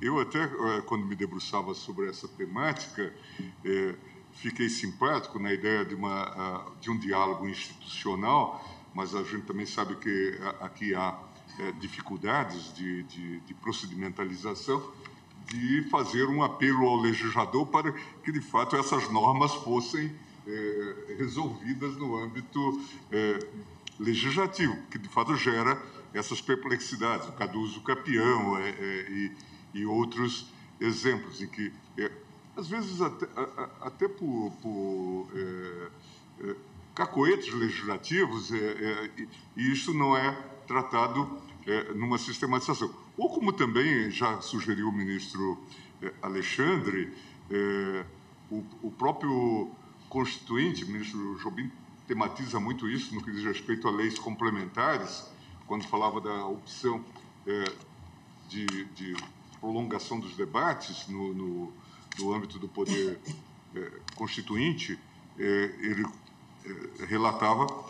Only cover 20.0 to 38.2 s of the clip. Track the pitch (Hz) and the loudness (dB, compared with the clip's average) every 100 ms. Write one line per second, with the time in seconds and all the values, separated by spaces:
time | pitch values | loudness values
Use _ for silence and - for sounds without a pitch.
20 | 151 151 - - 104 107 104 104 101 95 | -2 -4 -16 -14 -8 -2 0 0 -2 -6
21 | - 104 127 117 147 107 113 127 139 139 | -8 -4 -2 -2 -2 -4 -4 -2 -4 -4
22 | 139 113 117 120 123 143 139 139 - - | -4 -4 -4 -8 -4 0 2 0 -4 -12
23 | - 107 107 101 - 107 - - - - | -2 2 4 2 -2 -10 -14 -16 -14 -2
24 | 110 110 131 156 190 190 147 98 - 113 | 2 2 2 4 2 4 2 2 -6 -10
25 | - 117 117 139 127 113 120 135 - - | -2 2 4 4 4 4 4 2 -2 -14
26 | - 104 - 117 - 131 135 120 - 120 | -8 -4 -2 -2 2 2 2 0 -2 0
27 | 117 104 - - 98 107 107 104 127 127 | 2 2 -2 -4 -2 -2 -2 -2 0 0
28 | - 113 120 120 101 95 98 98 98 95 | 4 6 6 6 4 2 0 -2 -4 -4
29 | 98 98 98 - - - - 101 107 113 | -2 -2 -2 -4 -16 -20 -10 -4 2 2
30 | 117 117 123 - - - - - 117 110 | 2 2 0 -2 -8 -18 -16 -2 0 2
31 | 131 113 - - 98 - 104 - - - | 2 2 -2 -8 -8 -4 -6 -6 -10 -4
32 | 104 - - - - - 170 226 190 180 | -4 -4 -18 -20 -14 -10 -4 -2 -2 2
33 | 160 - - 123 131 - - - 127 - | 0 0 -4 -4 -4 -4 -8 -8 -10 0
34 | 202 196 160 117 104 - 113 101 98 95 | 0 0 -2 0 -2 -4 -6 -2 -2 -2
35 | 90 92 95 95 92 92 92 87 85 - | -2 -4 -4 -6 -4 -6 -8 -8 -12 -14
36 | - - - - 101 98 - - - - | -20 -20 -20 -8 -6 -6 -10 -18 -8 -2
37 | 180 139 151 196 190 120 113 107 104 95 | 0 6 6 6 2 0 0 0 -2 -4
38 | - 175 | 2 4